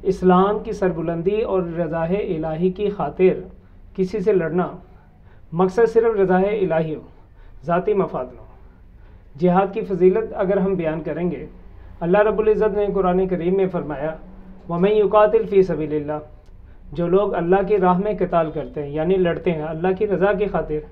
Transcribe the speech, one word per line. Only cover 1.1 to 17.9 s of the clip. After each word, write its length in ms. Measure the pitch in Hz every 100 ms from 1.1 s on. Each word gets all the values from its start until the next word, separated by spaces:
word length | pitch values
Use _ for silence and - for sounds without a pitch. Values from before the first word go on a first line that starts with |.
| 170 170 214
और 340 | 226 190 170
रज़ाए 420 | 165 165 165 165 196
इलाही 540 | 214 160 160 160 185
की 180 | 185 208
खातिर 580 | 202 147 - 185 160 - - - - - -
किसी 240 | 185 214
से 120 | 185
लड़ना, 500 | 196 160 170 160 165 - - - - - - -
मकसद 320 | 165 185 185 226
सिर्फ 300 | 226 226 214
रज़ाए 400 | 190 185 196 -
इलाही 360 | 185 165 160
हो, 80 | 151 - - - - - -
ज़ाती 300 | 143 170 175
मफाद 320 | 208 180 156 127
ना 140 | 123
हो। 60 | - - - - - - - - - -
जिहाद 360 | 180 180 196
की 100 | 214
फजीलत 500 | 185 185 185 208 220 -
अगर 220 | 190 202
हम 180 | 185 185
बयान 240 | 160 160
करेंगे, 480 | 156 147 175 135 151 - - - - -
अल्लाह 200 | 170 196
रब्बुल 260 | 214 202 214
इज़्ज़त 260 | 208 214 202
ने 100 | 202
कुरान 400 | 190 185 180 190
करीम 300 | 180 165 190
में 120 | 185
फरमाया, 500 | 175 143 139 151 160 - - - - -
"वमन 200 | 170 190
युकातिल 580 | 214 196 214 214 220 202
फ़ी 160 | 196
सबीलिल्लाह", 580 | 180 156 151 151 147 151 151 - - - - - -
जो 120 | - 170
लोग 260 | 185 202
अल्लाह 300 | 190 170 196
की 140 | 190 214
राह 220 | 180